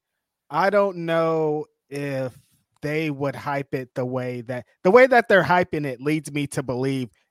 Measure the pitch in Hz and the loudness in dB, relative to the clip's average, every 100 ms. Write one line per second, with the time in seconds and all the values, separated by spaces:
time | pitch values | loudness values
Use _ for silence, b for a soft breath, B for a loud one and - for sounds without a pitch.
0 | _ _ _ _ - 147 196 202 202 180 | _ _ _ _ -8 -2 2 2 0 -2
1 | 165 165 165 160 156 151 147 _ - 143 | -2 0 0 0 0 -2 -6 _ -14 -10
2 | 143 135 131 - _ _ _ _ 147 151 | -6 -6 -8 -10 _ _ _ _ -6 -4
3 | 160 135 143 123 143 143 139 135 127 - | -4 -4 -6 -6 -6 -6 -4 -8 -8 -6
4 | 123 127 127 123 117 123 - _ 180 240 | -4 -4 -6 -8 -8 -10 -12 _ 6 8
5 | 254 240 220 196 151 180 180 156 143 120 | 8 6 4 4 4 2 2 -4 -6 -6
6 | 143 156 147 147 143 - 135 123 135 135 | -2 -2 -4 -6 -6 -6 -4 -4 -2 -4
7 | 120 _ _ | -6 _ _